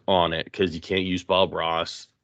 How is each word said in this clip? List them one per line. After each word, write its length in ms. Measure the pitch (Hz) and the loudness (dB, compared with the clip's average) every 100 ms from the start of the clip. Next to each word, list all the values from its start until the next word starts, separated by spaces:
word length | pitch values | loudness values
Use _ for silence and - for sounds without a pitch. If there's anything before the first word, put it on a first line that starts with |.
| - | 0
on 240 | 95 82 | 2 2
it, 200 | 82 - | 0 -6
'cause 220 | - 95 | -2 -2
you 60 | 82 | -2
can't 240 | - 95 | -4 -2
use 200 | 92 90 | -2 -2
Bob 280 | - 92 92 | 0 2 2
Ross. 540 | 82 82 82 85 - - _ | 0 -2 -2 -4 -8 -18 _